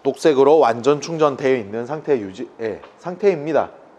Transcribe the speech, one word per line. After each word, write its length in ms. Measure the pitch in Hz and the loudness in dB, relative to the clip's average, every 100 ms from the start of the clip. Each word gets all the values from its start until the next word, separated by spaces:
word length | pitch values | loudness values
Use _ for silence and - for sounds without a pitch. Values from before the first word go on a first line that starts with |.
녹색으로 560 | 139 127 165 135 139 160 | -4 0 2 4 6 6
완전 420 | 127 117 120 147 | 4 2 0 0
충전되어 560 | 147 165 151 123 139 | -4 0 0 0 0
있는 300 | 131 98 110 | -2 -4 -10
상태 340 | 120 151 156 135 | -8 -8 -2 -2
유지, 300 | 98 92 131 - | -2 -12 -14 -8
예, 220 | 113 85 - - | -8 -8 -16 -14
상태입니다. 720 | 170 180 202 165 147 139 90 - - | -14 -2 -2 0 -2 -2 -2 -10 -20